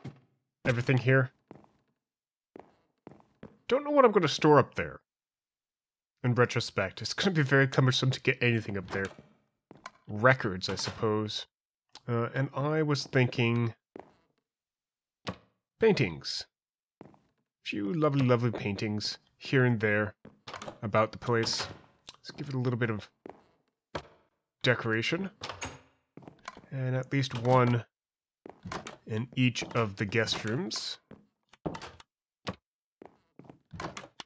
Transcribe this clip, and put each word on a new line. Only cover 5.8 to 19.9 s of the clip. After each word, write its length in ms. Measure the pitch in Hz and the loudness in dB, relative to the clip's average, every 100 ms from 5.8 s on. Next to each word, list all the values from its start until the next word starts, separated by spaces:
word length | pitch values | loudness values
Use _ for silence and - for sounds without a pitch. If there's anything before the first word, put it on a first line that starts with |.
| _ _ _ _ | _ _ _ _
In 120 | 127 | 0
retrospect, 680 | 120 120 120 - - 95 - | 2 2 2 -2 -4 -4 -6
it's 100 | 113 | -8
gonna 180 | - 202 | -2 0
be 120 | 160 | 2
very 260 | 135 139 135 | 4 4 4
cumbersome 420 | 139 127 131 131 | 4 2 2 0
to 100 | - | 0
get 220 | - - | -2 0
anything 360 | 120 113 107 98 | 0 0 -2 -8
up 120 | 90 | -6
there. 160 | 98 95 - - _ _ _ _ - - _ - | -6 -6 -8 -20 _ _ _ _ -20 -20 _ -12
Records, 600 | 104 123 131 110 92 95 | 2 4 4 0 -6 -6
I 60 | |
suppose. 720 | 95 - - 113 107 107 - - _ _ _ _ - - | -6 -6 -4 -2 -2 -4 -8 -12 _ _ _ _ -16 -6
Uh, 200 | 117 117 | -4 -2
and 140 | 131 139 | -4 -4
I 280 | 135 143 156 | -2 -2 0
was 220 | 151 139 | 0 0
thinking... 720 | - 131 123 - 117 117 117 - _ - - _ _ _ _ _ _ _ _ _ _ _ - - _ _ _ - | 0 2 2 2 0 2 -2 -6 _ -20 -20 _ _ _ _ _ _ _ _ _ _ _ -14 -14 _ _ _ 0
Paintings. 680 | 220 175 101 73 - - - _ _ _ _ _ | 2 4 0 -2 -10 -10 -12 _ _ _ _ _
A 40 | - _ _ _ _ _ | -20 _ _ _ _ _
few 300 | - - 202 | -10 -6 -4
lovely, 340 | 175 151 139 123 | 0 0 2 4
lovely 240 | 120 120 | 4 2
paintings 680 | - 107 98 110 104 - - _ _ | -2 -6 -4 -4 -4 -6 -10 _ _
here 280 | - 139 | 0 2
and 160 | 127 113 | 4 2
there 340 | 107 | 0